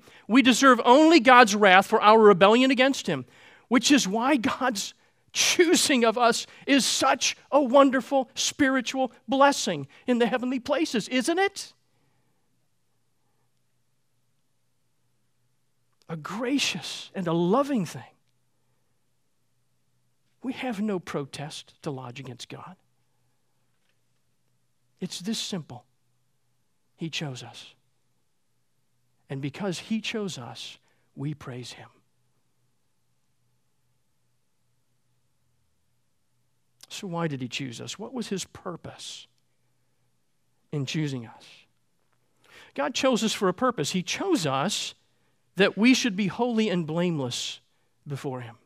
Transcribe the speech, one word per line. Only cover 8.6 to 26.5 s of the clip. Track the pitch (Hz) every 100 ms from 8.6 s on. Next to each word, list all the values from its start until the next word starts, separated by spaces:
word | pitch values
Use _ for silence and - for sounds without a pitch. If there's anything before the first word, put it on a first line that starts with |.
| 269 269 240 262 254 - -
blessing | 262 277 269 - 151 139 - -
in | 240
the | 233
heavenly | 247 247 262
places, | 254 294 320 226 -
isn't | 254 320 339
it? | 392 - - _ _ _ _ _ _ _ _ _ _ _ _ _ _ _ _ _ _ _ _ _ _ _ _ _ _ _ _ _ _ _ _ _ _ _ _ _ _ _ _ _ _ _ -
A | 165
gracious | 147 196 247 277 - 175 - - -
and | 196 170
a |
loving | 170 175 233 285 262 165
thing. | 131 - _ _ _ _ _ _ _ _ _ _ _ _ _ _ _ _ _ _ _ _ _ _ _
We | 247
have | - 254 196
no | 214 185
protest | - 165 139 - 147 - - _
to | 160
lodge | 131 127 131
against | 131 120 -
God. | - - 185 _ _ _ _ _ _ _ _ _ _ _ _ _ _ _ _ _ _ _ _ _ _
It's | 185 -
this | 180 220
simple. | - 185 139 127 - _ _ _ _ _ _